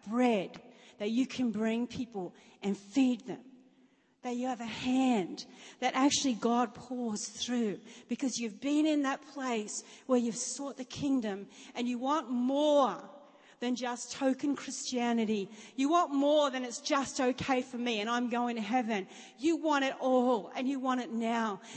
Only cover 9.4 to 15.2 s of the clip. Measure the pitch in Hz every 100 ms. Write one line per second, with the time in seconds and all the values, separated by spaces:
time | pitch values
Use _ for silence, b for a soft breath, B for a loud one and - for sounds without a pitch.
9.4 | 262 226 214 - B B - 247 233 170
10.4 | - - 277 247 254 - 285 269 214 196
11.4 | 196 B B - 240 247 262 302 233 247
12.4 | 247 277 302 285 247 180 - - - B
13.4 | B B 247 240 247 240 - - 269 262
14.4 | 294 269 - - - 247 240 233